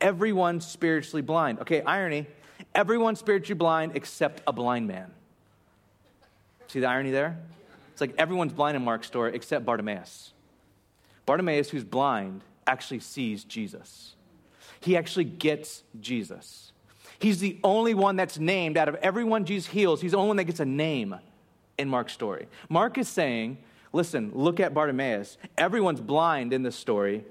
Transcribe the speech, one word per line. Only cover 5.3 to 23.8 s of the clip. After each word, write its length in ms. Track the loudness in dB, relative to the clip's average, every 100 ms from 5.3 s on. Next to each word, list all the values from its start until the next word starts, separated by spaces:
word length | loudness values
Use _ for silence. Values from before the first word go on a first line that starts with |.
| _ _ _ _ _ _ _ _ _ _ _ _ _ -8
See 140 | -2
the 80 | 0
irony 240 | 0 0
there? 260 | 0 0 -4 -14 -20 -20 -20 -12
It's 80 | -4
like 140 | -2 2
everyone's 360 | 2 2 0
blind 220 | 0 0 0
in 60 |
Mark's 240 | -2 -2 -4
story 300 | -2 -2 -2
except 280 | -2 -2
Bartimaeus. 680 | 0 -2 -2 -6 -10 -20 -20 _ _ _ _ _ _ _ _ _ 0
Bartimaeus, 440 | 2 2 0 0
who's 140 | -4
blind, 580 | -4 0 2 0 -4 -10 -16 _ -2
actually 320 | -2 -4 -10
sees 460 | -10 -6 -4 -4
Jesus. 720 | -8 -8 -8 -10 -18 -20 -20 -20 _ _ _ _ -20 -6
He 160 | 2 2
actually 300 | 2 -2 -2
gets 580 | 0 0 0 -4 -16 _ -14
Jesus. 720 | -6 -4 -6 -12 -18 -20 -20 _ _ _ -20 -2
He's 180 | 2 2
the 220 | 0 0
only 320 | 2 4 4
one 220 | 4 2 2
that's 240 | -2 -2
named 360 | 0 2 2 2
out 120 | 2
of 80 | 2
everyone 480 | 0 0 0 0
Jesus 260 | 0 -4 -2
heals. 300 | 2 4 4
He's 100 | 2
the 60 | 2
only 120 | 4
one 100 | 2
that 60 |
gets 140 | 0 -2
a 60 |
name 500 | -2 0 0 -2 -4 -8 -16 _ _ _ _ -6
in 100 | -2
Mark's 260 | -2 -2
story. 340 | -6 -6 -6 -10 -16 -2
Mark 280 | 2 2 0
is 100 | -4
saying, 520 | 0 0 0 -4 -8 -16 -20